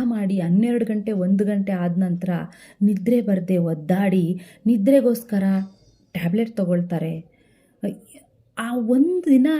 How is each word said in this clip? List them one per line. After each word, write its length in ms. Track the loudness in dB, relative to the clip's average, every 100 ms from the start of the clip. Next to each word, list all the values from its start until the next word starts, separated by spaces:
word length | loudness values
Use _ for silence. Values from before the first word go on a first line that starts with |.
ಮಾಡಿ 360 | -2 -2 -2 -2
ಹನ್ನೆರಡು 460 | 2 2 2 0 -2
ಗಂಟೆ, 260 | -4 -4
ಒಂದು 340 | -2 0 2 0
ಗಂಟೆ 260 | 0 -2
ಆದ 260 | -2 -2 -2
ನಂತರ 320 | -2 -2 -4 -4 -6 -14 -16 0
ನಿದ್ರೆ 400 | 0 0 0 0
ಬರ್ದೆ 360 | 2 -2 0 0
ಒದ್ದಾಡಿ 840 | 0 -2 -2 0 2 2 0 -2 -10 -6 0
ನಿದ್ರೆಗೋಸ್ಕರ 800 | 2 4 4 4 0 -2 -2 0 0 -4 -12 _ _ _
ಟ್ಯಾಬ್ಲೆಟ್ 440 | -6 -2 -2 -2 -2
ತಗೊಳ್ತಾರೆ. 680 | -2 0 -2 -4 -6 -8 -12 _ _ _ _ _ -10 -10 -16 -20 _ _ _ -10
ಆ 180 | -6 -4
ಒಂದ್ 500 | 0 2 2 2 2
ದಿನ 220 | 4 4 0